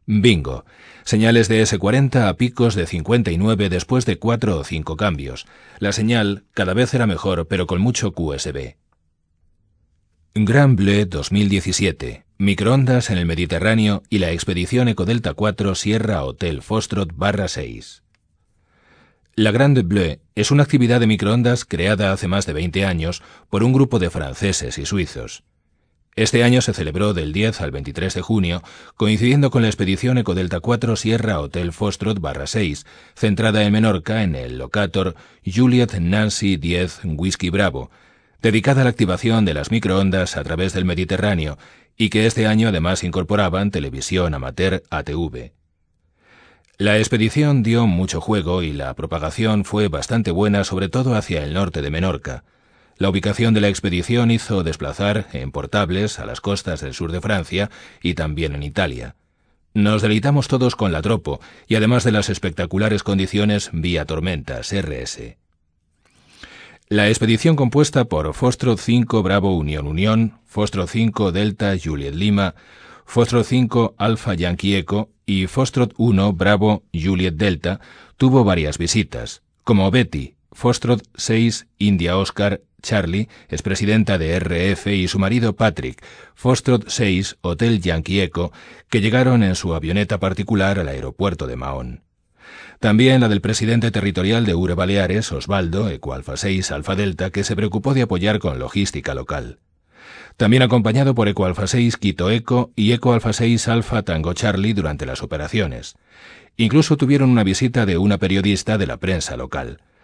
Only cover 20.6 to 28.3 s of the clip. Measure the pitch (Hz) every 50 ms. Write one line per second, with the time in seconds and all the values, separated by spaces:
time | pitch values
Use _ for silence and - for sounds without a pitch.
20.6 | 143 - - 135 123 113 120 123 117 110 107 95 - 101 113 120 120 120 123 120
21.6 | - - - - 87 95 107 95 104 95 95 95 - 90 92 101 95 - 76 76
22.6 | 85 87 78 95 98 95 90 82 80 85 90 - - - - - _ - - 101
23.6 | 107 123 127 135 139 127 - 107 90 82 - 87 76 67 65 - - 98 90 -
24.6 | - 62 - - 71 - 98 98 87 - - 64 58 55 - - _ _ _ _
25.6 | _ _ _ _ _ _ _ _ _ _ - - 110 113 - 120 120 120 123 127
26.6 | - - 104 - 87 76 76 90 101 104 101 87 78 76 78 95 107 110 104 -
27.6 | 98 71 65 71 69 69 69 - 85 95 - - 90 -